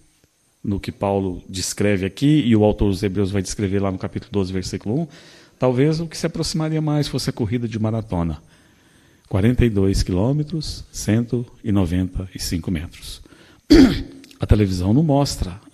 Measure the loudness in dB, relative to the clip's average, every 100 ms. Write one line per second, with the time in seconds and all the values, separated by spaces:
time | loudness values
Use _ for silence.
0 | _ _ _ _ _ _ -4 -4 -6 -4
1 | -2 0 -2 -6 -10 -8 -8 -2 0 0
2 | -2 0 2 4 4 4 4 4 0 0
3 | -2 0 -2 -2 -4 -4 -2 0 -2 -4
4 | -6 -10 -4 -2 -2 -4 -6 -6 -4 -4
5 | -4 -10 -20 -20 -20 _ 0 2 2 0
6 | -6 -6 -6 -4 -4 -2 -2 -2 0 0
7 | 0 -2 -4 -4 -2 -2 -4 -2 -2 -2
8 | -4 -2 -2 -4 -12 _ _ _ _ _
9 | _ _ _ 0 2 4 2 2 2 2
10 | 0 0 0 0 -2 -6 -8 -12 -14 -8
11 | 0 0 0 -4 -6 -8 -2 0 2 0
12 | -2 -4 -8 -8 -4 -4 -2 -4 -6 -14
13 | -16 -16 -20 -20 -20 -20 6 8 8 4
14 | -6 -14 -20 -10 2 4 4 0 2 2
15 | 2 2 0 -4 -8 -8 -14